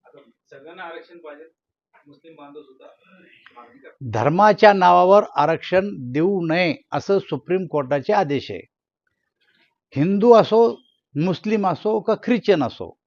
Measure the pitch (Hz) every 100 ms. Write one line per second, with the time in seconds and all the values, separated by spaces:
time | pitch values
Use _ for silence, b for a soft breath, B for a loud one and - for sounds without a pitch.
0 | _ 147 180 _ _ 139 151 180 170 165
1 | 165 170 151 143 165 _ _ _ _ _
2 | 143 143 165 156 143 143 139 131 131 _
3 | 180 185 170 _ - - - _ - _
4 | 127 107 123 170 214 202 214 196 180 180
5 | 185 202 202 - 151 165 - 185 202 175
6 | 123 139 175 196 165 165 175 - _ 147
7 | - 196 - 143 - 185 175 151 127 143
8 | 131 208 160 139 - 92 - _ _ _
9 | _ _ _ _ _ _ _ _ _ 131
10 | 165 196 233 226 - 220 233 - _ _
11 | _ 135 175 170 214 220 196 156 214 220
12 | 185 208 - 233 - 175 120 - 85 _